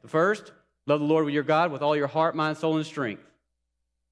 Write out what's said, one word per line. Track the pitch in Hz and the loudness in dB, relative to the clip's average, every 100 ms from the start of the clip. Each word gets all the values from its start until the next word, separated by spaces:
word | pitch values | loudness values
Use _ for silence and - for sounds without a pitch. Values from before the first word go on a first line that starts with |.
The | 113 | -4
first, | 156 180 208 - - _ _ - | 0 2 0 -6 -20 _ _ -2
love | 147 | 0
the | 147 | 2
Lord | 160 151 | 2 2
your | 143 | 0
God | 143 156 170 | 2 2 2
with | 139 | 0
all | 147 151 | 0 0
your | 143 | 0
heart, | 156 165 151 | 0 0 0
mind, | 156 151 | -2 -2
soul, | 165 156 | 0 0
and | 156 | -2
strength. | 151 127 101 - _ _ _ _ _ _ _ _ | -6 -6 -6 -14 _ _ _ _ _ _ _ _